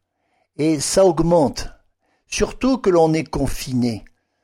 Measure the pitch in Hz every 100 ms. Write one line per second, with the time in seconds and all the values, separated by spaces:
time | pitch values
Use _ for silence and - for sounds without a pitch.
0 | _ _ _ _ _ - 151 156 - -
1 | 190 156 165 175 131 - - - _ _
2 | _ _ - - 214 - 247 262 208 175
3 | 160 156 135 156 135 - - 127 120 107
4 | - _ _ _